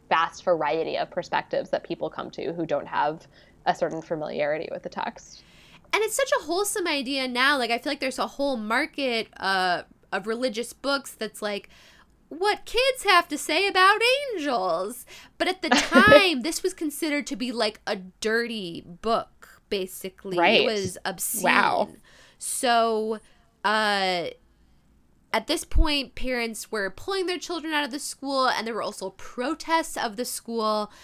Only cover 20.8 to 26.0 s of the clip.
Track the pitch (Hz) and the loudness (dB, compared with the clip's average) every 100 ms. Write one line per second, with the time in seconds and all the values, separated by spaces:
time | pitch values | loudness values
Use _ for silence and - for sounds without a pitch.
20.8 | 190 - - - - 214 180 - - - | -4 -6 -8 -6 -4 0 4 6 4 2
21.8 | 208 - - - - _ - - 247 233 | -2 -6 -20 -20 -20 _ -8 -2 2 4
22.8 | 226 220 220 214 - _ _ _ 196 214 | 4 0 -2 -6 -10 _ _ _ 0 2
23.8 | 214 202 190 180 156 - _ _ _ _ | 2 2 2 0 -4 -10 _ _ _ _
24.8 | _ _ _ _ _ 220 220 330 - - | _ _ _ _ _ -4 0 -4 2 4
25.8 | 320 294 | 6 4